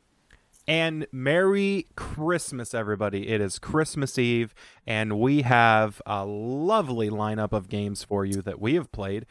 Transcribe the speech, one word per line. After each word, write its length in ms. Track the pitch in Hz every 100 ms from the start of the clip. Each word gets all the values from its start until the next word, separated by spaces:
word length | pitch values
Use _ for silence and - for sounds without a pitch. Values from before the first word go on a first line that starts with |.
| _ _ _ - _ _ -
And 380 | 160 165 156 151
Merry 760 | 131 131 165 190 202 196 196 - -
Christmas, 760 | - - 156 175 - 131 120
everybody. 540 | 117 104 101 104 98 101
It 100 | 110
is 180 | 98 -
Christmas 580 | - 156 156 151 135 -
Eve, 360 | 120 117 113 - - - -
and 340 | 110 110 104
we 240 | 127 143
have 580 | 127 120 117 110 110 - -
a 200 | 101 98
lovely 840 | 104 113 135 170 220 151 120 107
lineup 440 | 107 107 110 107
of 160 | 110 92
games 340 | 104 104 101
for 220 | - 101 98
you 160 | 98
that 180 | 92 -
we 140 | 107
have 180 | 170 139
played 340 | - 98 101 117